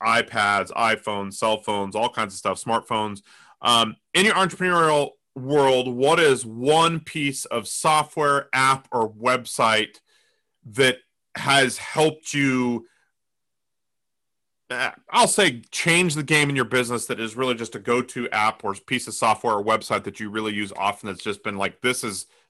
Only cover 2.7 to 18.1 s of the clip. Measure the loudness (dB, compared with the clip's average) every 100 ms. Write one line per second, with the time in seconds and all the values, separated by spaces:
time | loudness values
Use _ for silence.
2.7 | -4 -2 -4 -4 -8 -16 -20 -20 _ 2
3.7 | 4 2 -2 _ 0 2 2 0 -2 0
4.7 | 2 4 2 0 -6 _ -12 -2 2 4
5.7 | 4 2 0 2 4 4 2 -2 -4 2
6.7 | 4 4 0 -6 -4 -4 -4 -6 -6 -6
7.7 | -2 2 2 0 -2 0 0 0 2 2
8.7 | 2 -2 -2 -2 -2 0 0 -2 0 2
9.7 | 2 0 -6 _ _ _ _ _ _ -6
10.7 | 2 2 2 _ _ _ -6 2 4 4
11.7 | 0 -4 2 2 0 -6 0 0 2 0
12.7 | -2 -8 _ _ _ _ _ _ _ _
13.7 | _ _ _ _ _ _ _ _ _ -10
14.7 | -4 -4 -6 -4 2 2 4 2 0 -8
15.7 | -4 0 2 2 0 0 2 2 0 0
16.7 | 0 0 -2 -6 -6 -6 -4 -4 -4 -6
17.7 | -8 -2 -2 -2